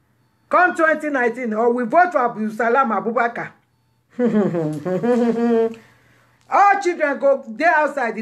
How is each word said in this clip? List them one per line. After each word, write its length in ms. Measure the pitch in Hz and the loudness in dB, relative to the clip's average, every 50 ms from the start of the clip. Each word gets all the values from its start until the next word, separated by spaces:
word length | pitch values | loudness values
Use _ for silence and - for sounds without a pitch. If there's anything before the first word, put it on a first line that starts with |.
| _ _ _ _ _ _ _ _ _ - | _ _ _ _ _ _ _ _ _ 0
come 260 | 277 320 359 349 240 | 2 2 4 2 2
twenty 340 | - 320 320 302 302 311 302 | 2 0 2 0 0 -2 -4
nineteen, 420 | 285 254 240 226 220 254 254 226 208 | -2 0 -2 -2 -2 -4 -6 -4 -2
or 180 | 208 240 240 240 | 0 0 0 0
we 120 | 247 247 | 0 -2
vote 280 | 220 302 339 359 349 349 | 2 4 4 4 4 2
for 80 | 269 | 0
Abdulsalam 680 | 240 233 - 214 220 214 - - 233 233 240 277 262 226 214 | 0 -2 -2 -4 -6 -6 -4 -2 0 0 2 2 2 0 -2
Abubakar, 540 | 190 180 226 226 247 233 233 - 175 156 - - _ _ _ _ _ _ _ _ _ _ _ _ | -4 -4 -2 -2 0 -2 -2 -4 -8 -12 -14 -14 _ _ _ _ _ _ _ _ _ _ _ _
<laughs> 1600 | - 247 220 208 214 190 165 165 170 160 151 151 147 147 180 185 180 - 233 247 233 240 233 220 233 233 240 233 226 226 226 226 - - _ _ _ _ _ _ _ _ _ _ _ _ - | -2 -2 0 2 0 0 0 0 -2 -4 -4 -4 -6 -6 -4 -4 -2 0 0 0 2 2 0 0 0 0 0 2 2 0 -2 -4 -8 -20 _ _ _ _ _ _ _ _ _ _ _ _ -2
all 300 | - 339 403 403 381 392 | 2 4 4 4 4 2
children 380 | - 349 339 339 302 285 269 220 | 0 -4 -2 -2 -2 -2 -2 0
go 260 | 277 277 269 262 - 226 214 | 2 2 2 0 -2 -8 -6
dey 80 | - 311 | -2 0
outside, 520 | 349 320 302 302 285 294 277 240 226 180 214 | 2 2 2 2 0 -2 -4 -4 -4 -4 -4